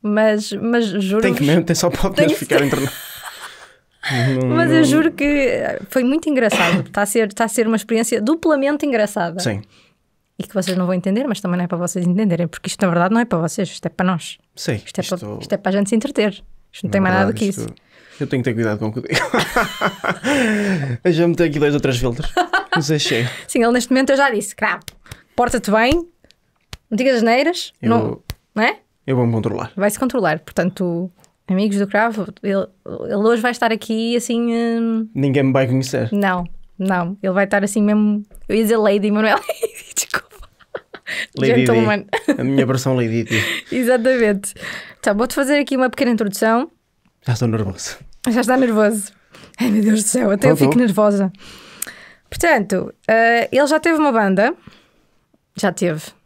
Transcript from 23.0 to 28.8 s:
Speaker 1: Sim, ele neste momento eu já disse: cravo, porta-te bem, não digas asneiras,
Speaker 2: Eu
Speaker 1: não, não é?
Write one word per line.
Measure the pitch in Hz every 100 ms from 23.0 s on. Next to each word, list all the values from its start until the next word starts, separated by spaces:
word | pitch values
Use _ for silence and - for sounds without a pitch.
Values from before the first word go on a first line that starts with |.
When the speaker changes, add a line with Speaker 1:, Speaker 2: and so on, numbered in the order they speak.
| - 120 123 - -
Speaker 1:
Sim, | -
ele | 226
neste | 247 233
momento | 262 269
eu | 269
já | 277
disse: | 220 - -
cravo, | 214 175 - - - - _ -
porta-te | 240 240 196
bem, | 208 240 320 339 _ _ _ _ _ _ - _
não | 214
digas | 262 247
asneiras, | 226 240 285 349 - _
Speaker 2:
Eu | 220
Speaker 1:
não, | 233 117 117 _ - _
não | -
é? | 233 415